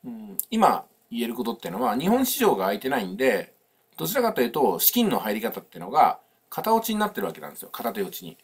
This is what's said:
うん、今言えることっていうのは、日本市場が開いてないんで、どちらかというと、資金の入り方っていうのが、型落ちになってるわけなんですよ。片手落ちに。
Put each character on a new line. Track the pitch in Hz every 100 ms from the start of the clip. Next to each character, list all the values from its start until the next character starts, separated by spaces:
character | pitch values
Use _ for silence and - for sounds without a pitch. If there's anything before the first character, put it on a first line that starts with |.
う | 247
ん、 | 226 208 190 -
今 | 220 180 95 - _ _
言 | 117
え | 117
る |
こ | 117
と | 117
っ | 107
て | 87
い |
う |
の | -
は、 | 123 123
日 | 175
本 | 247 262
市 | -
場 | 214
が | 107 95
開 | 104
い |
て | 131
な | 135
い | 95
ん | 98
で、 | 131 98 87 _ _ _ _ -
ど | 165
ち |
ら | 262
か | 233
と | 170
い | 117
う |
と、 | - 120 87
資 | -
金 | 240 220
の | 123
入 | 107 107
り |
方 | 107 -
っ |
て | - 82
い |
う |
の | 90
が、 | 147 120 - _ _ _
型 | - 214
落 | 226
ち | 226
に | 214
な | 208
っ |
て | -
る | 196
わ |
け | -
な | -
ん |
で | -
す |
よ。 | -
片 | - 117
手 | 107
落 | 95
ち | -
に。 | 85 -